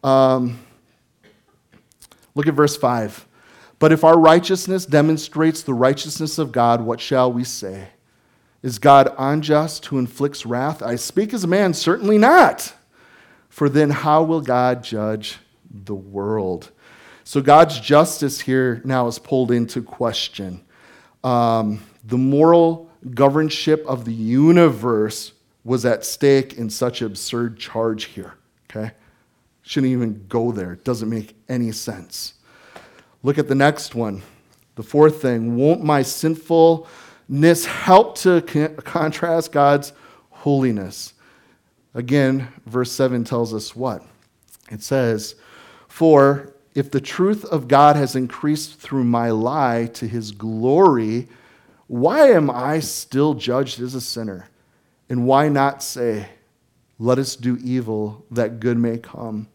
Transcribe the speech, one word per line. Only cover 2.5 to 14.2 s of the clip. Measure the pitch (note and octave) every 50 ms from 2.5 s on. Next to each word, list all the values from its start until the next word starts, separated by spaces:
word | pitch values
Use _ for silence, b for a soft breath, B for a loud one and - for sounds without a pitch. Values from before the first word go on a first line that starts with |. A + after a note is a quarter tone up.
| D3+
verse | C3+ D3+ C#3+ D3
five. | - - B2+ B2 A#2+ A2 G#2+ G#2 - - _ b b b b b b b b b b
"But | D#3 D#3
if | D#3+ D#3 E3
our | D#3+ D#3+ E3
righteousness | D#3+ D#3+ D#3+ F3 F3 - F#3+ F#3 - F#3 F#3+ F#3+ F3+
demonstrates | - C#3 D3+ D3 D#3 D#3+ D#3 D#3 - - D#3 D#3+ D#3+ D#3 D#3+
the | - - C3
righteousness | A#2 B2+ C3 C#3+ C#3+ - D#3 C#3+ - D#3 D3+ - -
of | D#3 C3
God, | A#2 B2+ A#2+ A#2+ A#2 A#2
what | A2+ A2+ A#2 A#2
shall | - - C#3+ C3 B2+ B2+
we | B2 A#2+ B2
say? | B2 - - - F#2+ F#2+ G2 F#2+ G2 _ _ _ _ _ _ _ _ _ _ _ _ _ _ -
Is | C3+ A#2+ G#2+
God | - D3 C#3 C#3 C3+ C3+ - -
unjust | C3+ C3+ C#3+ D#3 D3 D3+ D3+ D3+ D#3 D#3+ D3+ - -
who | - D3 C3+
inflicts | B2+ A#2+ - - C#3 C#3+ C#3+ - -
wrath? | A2+ A#2+ B2 C3 D3 D#3 -
I | F#2+ A2+ A#2+
speak | B2 - - - F#3+ G#3 G#3+ B3+
as | A#3 F#3
a | E3+
man, | F3 G3 G#3 F#3 E3
certainly | - - E3 F3 - - G3 G#3+ G#3
not. | G#3+ B3 D#4+ F#4 D4 D#3+ - - - - - _ _ _ b b b b b b b b b b b b
For | _ - D3+ C#3+
then | C3 D3 D3+ C#3+
how | D3 - - D#3 D3+ D#3